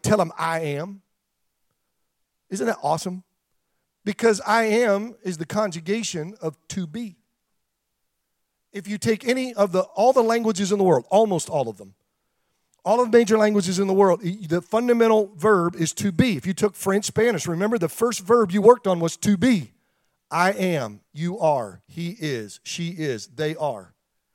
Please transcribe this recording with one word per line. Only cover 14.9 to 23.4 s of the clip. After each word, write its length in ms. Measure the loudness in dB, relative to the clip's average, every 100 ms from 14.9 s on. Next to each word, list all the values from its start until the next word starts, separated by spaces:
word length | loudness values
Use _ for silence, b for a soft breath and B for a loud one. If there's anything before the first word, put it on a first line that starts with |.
| 2 4 4 0 -2
verb 400 | 2 2 2 -2
is 160 | -6
to 180 | -2 -4
be. 260 | 0 0 0
If 80 | -4
you 80 |
took 220 | -2 -2 -2
French, 300 | -2 -2 -2
Spanish, 420 | 0 0 0 -4
remember 320 | -2 -2 0
the 100 | -2
first 300 | -2 -2 -2
verb 320 | 2 2 4
you 100 | 4
worked 240 | 6 6 4
on 140 | 0
was 180 | -2 -2
to 200 | 0 2
be. 340 | 4 2 0 _ _ _ _ _ -6
I 220 | 0 0
am, 500 | 2 0 0 -4 -10 _
you 260 | -8 -6 -2
are, 420 | 0 0 -4 -12 _
he 300 | -10 -10 -6
is, 400 | -6 -6 -8 -14
she 260 | -14 -8 -8
is, 380 | -6 -6 -6 -10
they 280 | -6